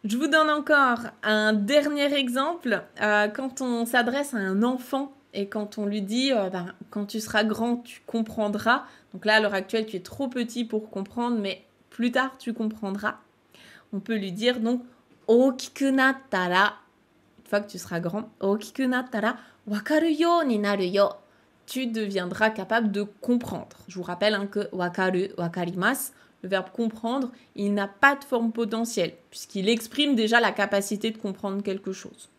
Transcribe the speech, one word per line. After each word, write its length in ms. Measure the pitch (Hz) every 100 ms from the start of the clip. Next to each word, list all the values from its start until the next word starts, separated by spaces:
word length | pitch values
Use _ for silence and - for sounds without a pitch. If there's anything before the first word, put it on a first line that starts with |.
Je 140 | 214 233
vous 80 | 302
donne 240 | 311 311
encore 480 | 302 294 294 269 233 233 -
un 320 | 214 214 214
dernier 580 | 214 202 294 285 294 285
exemple. 680 | 285 254 247 285 339 247 196 - -
Euh, 280 | 214 208 214
quand 340 | 214 269 254
on 240 | 254 233 240
s'adresse 480 | 247 233 269 285
à 20 | 240
un 280 | 190 196
enfant 480 | 233 254 247 269 277 - _
et 160 | - 196
quand 300 | 214 208 -
on 80 | 202
lui 160 | 208
dit, 300 | 196 233 269
euh, 180 | 240 190
ben, « 240 | 185 175 - -
Quand 160 | 208 202
tu 140 | 220
seras 240 | 214 220
grand, 320 | 220 208 233 240
tu 260 | - -
comprendras. » 800 | - 226 220 - 208 208 220 254 - - _
Donc 100 | 180
là, 120 | 208 214
à 40 |
l'heure 140 | 208
actuelle, 320 | 196 190 226 220
tu 100 | 190
es 40 |
trop 260 | 175 - 269
petit 380 | 254 240 233
pour 260 | 233 214 220
comprendre, 480 | 196 190 240 240 233
mais 260 | 196 - _ _ _
plus 220 | - 240
tard, 260 | 254 262 254
tu 160 | -
comprendras. 640 | 226 220 214 196 202 208 - _ _ _ - - - _
On 60 | 196
peut 160 | 196 226
lui 160 | 196
dire 260 | 180 233 254
donc, « 240 | 226 247 - _ _ _ -
Okiku 640 | 233 262 254 - - 269
nattara », 800 | 269 262 262 - 190 180 180 208 - _ _ _ _ _ _
une 100 | -
fois 120 | 208
que 100 | 208
tu 80 | 180
seras 220 | - 170
grand, « 280 | 170 202 233 _
Okiku 480 | 196 208 - - 262
nattara, 480 | 254 254 220 214 233 - _ -
wakaru 420 | 208 - 302 330
you 340 | 302 339 339
ni 140 | 294 214
naru 260 | 202 202
yo. » 200 | 180 196 202 - _ _ _ _
Tu 220 | - 254 254
deviendras 640 | 220 208 196 180 - 220
capable 400 | 214 185 226 220
de 140 | 196
comprendre. 720 | 208 - - 240 - 170 - - -
Je 80 |
vous 80 | 180
rappelle, 320 | 170 180 208
hein, 140 | 208 196
que 200 | 202 208
wakaru, 580 | 185 175 175 185 185 196 -
wakarimasu, 720 | 170 170 170 180 196 262 - - _ _
le 60 | 190
verbe 220 | 190 190
comprendre, 560 | - 226 220 233 269 247 - _
il 180 | - 202
n'a 140 | 202 196
pas 300 | - 277 277
de 80 |
forme 260 | - 240 233
potentielle, 640 | 226 233 220 233 208 165 - _
puisqu'il 380 | - - 196 190
exprime 480 | 226 226 - 294 240
déjà 240 | 220 233
la 100 | 220
capacité 640 | 214 196 202 202 208 226
de 60 | 220
comprendre 440 | 202 190 202 196
quelque 300 | 202 190 -
chose. 360 | 190 - - -